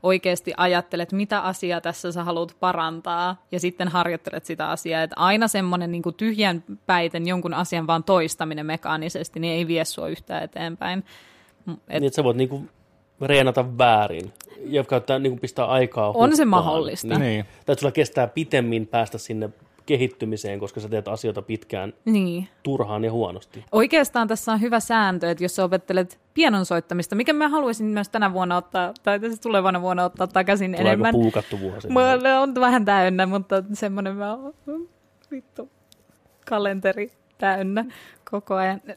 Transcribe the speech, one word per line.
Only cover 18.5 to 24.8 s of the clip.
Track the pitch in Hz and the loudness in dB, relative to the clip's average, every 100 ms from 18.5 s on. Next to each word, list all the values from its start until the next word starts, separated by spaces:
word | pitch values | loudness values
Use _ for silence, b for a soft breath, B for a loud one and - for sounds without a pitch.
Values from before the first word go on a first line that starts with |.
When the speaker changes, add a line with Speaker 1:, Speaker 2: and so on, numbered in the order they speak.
| 139 120 113 110 | 0 0 -2 -2
Speaker 2:
päästä | 117 113 113 | -2 -2 -4
sinne | - 110 107 - _ _ - | -8 -6 -8 -10 _ _ -2
kehittymiseen, | 139 127 - 110 110 104 101 | 0 0 -2 -6 -4 -6 -6
koska | 101 - | -8 -10
sä | 104 | -6
teet | 110 101 | -4 -4
asioita | 110 113 101 | -4 -4 -6
pitkään | 98 110 - 98 98 - 226 | -6 -8 -8 -8 -8 -6 0
Speaker 1:
Niin. | 214 180 175 185 _ | 2 0 -4 -8 _
Speaker 2:
turhaan | - 135 107 107 | -4 -2 -2 -2
ja | 113 | -2
huonosti. | 117 98 92 - - - | -2 -2 -6 -16 -20 -2
Speaker 1:
Oikeastaan | 214 254 320 277 240 226 | 2 4 4 2 0 -2
tässä | 226 - | -2 -2
on | 220 | 0
hyvä | 233 | 2
sääntö, | 233 | 0